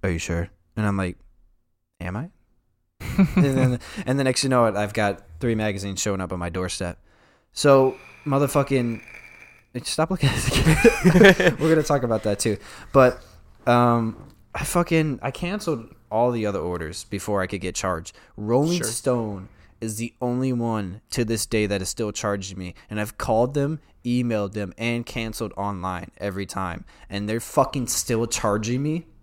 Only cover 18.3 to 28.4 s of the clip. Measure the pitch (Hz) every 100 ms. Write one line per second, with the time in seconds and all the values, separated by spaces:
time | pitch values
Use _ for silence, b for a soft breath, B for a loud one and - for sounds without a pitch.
18.3 | - 104 120 151 175 110 113 - 123 110
19.3 | 98 98 b b b 113 107 117 _ 123
20.3 | 123 131 123 117 110 98 98 _ - 113
21.3 | 113 - 113 104 101 92 - 107 101 107
22.3 | 101 92 92 90 - B 107 107 - -
23.3 | 113 123 143 139 156 b b 123 123 120
24.3 | 110 101 107 98 - 113 120 117 - 113
25.3 | 107 110 95 101 98 92 90 87 _ 101
26.3 | 95 98 - 92 85 - B B 101 104
27.3 | 113 - - 131 143 120 - - 113 113
28.3 | -